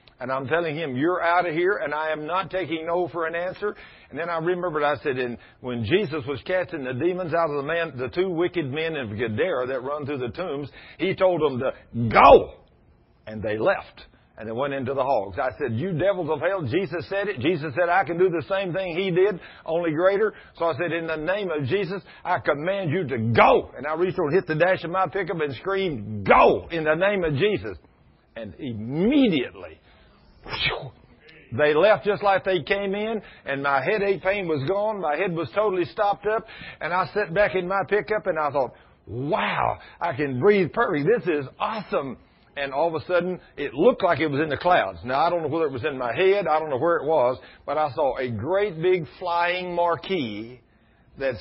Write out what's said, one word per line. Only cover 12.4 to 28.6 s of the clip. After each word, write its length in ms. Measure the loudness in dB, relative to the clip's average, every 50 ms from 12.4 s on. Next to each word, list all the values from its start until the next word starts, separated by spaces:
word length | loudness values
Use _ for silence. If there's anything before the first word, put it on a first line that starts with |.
| 8 2 -6 -16 -20 _ _ _ _ _ _ _ _ _ _ _ _
and 160 | -14 -10 -6
they 140 | -4 -4 -2
left." 460 | 0 2 2 0 0 -4 -12 -18 -20 -20 -20 _ _ _ _ _ -14
And 100 | -12 -8
they 40 |
went 200 | -4 -4 -2 -2
into 220 | -2 -4 -4 -2 -2
the 100 | 0 4
hogs. 340 | 6 6 6 6 4 -2 -2
I 120 | 0 0 0 0
said, 160 | -2 0 0
"You 180 | 0 0 0
devils 360 | 2 2 4 4 4 2 2 0
of 100 | 2 2
hell, 220 | 2 2 2 0
Jesus 440 | 0 0 2 0 0 0 -2 -6 -6 -4
said 200 | -4 -2 -2 -2
it. 100 | -2 0
Jesus 360 | 0 0 2 0 -2 -2 0
said, 160 | 0 2 4
'I 140 | 4 4 2
can 140 | 2 2 2
do 120 | 2 2
the 120 | 2 0 -2 -2
same 240 | -2 -2 -2 -2
thing 240 | -2 -4 -4 -4 -2
he 140 | -2 -2 2
did, 280 | 4 4 4 4 2 -2 -8 -16 -20 -14 -6
only 280 | -4 -2 -2 0 0
greater.'" 400 | 2 2 4 4 4 4 2 0 -2 -6 -16 -20 -6
So 80 | -4 -2
I 100 | -2 0 -2
said, 120 | -2 -2
"In 160 | -2 -4 -4
the 100 | -4 -4
name 340 | -4 -2 -2 -2 -2 -2 -2
of 140 | -2 -2 -2
Jesus, 360 | 0 0 0 -2 -2 -6 -8 -10 -14 -18 -10 -4
I 140 | -4 -4 0
command 520 | 0 0 0 0 0 -2 -2 -2 -2 -2
you 160 | -2 -2 -2 -2
to 100 | -2 -2
go." 520 | 0 2 6 6 6 6 6 2 0 -4 -10
And 100 | -10 -8
I 80 | -6 -2
reached 240 | -2 -2 -2 0 -2
over 100 | 0 0
and 60 | 0
hit 120 | 0 0
the 80 | 0 0
dash 280 | 2 2 2 2 0 -4
of 60 | -4
my 160 | -2 -2 -2
pickup 320 | -2 -2 -4 -4 -4 -4 -4
and 160 | -4 -4 -6
screamed, 680 | -6 -6 -4 -4 -2 -2 -4 -4 -6 -8 -8 -8 -2 2
"Go 420 | 4 6 8 8 6 4 2 -2 -4
in 120 | -4 -2
the 120 | 0 0 2
name 300 | 2 2 0 2 0 0
of 100 | 0 0
Jesus." 400 | 0 2 0 0 -2 -4 -8 -12 -12 -16 _ _ _ _ _ _ _ _ _ -14
And 200 | -14 -12 -12 -12
immediately, 1200 | -10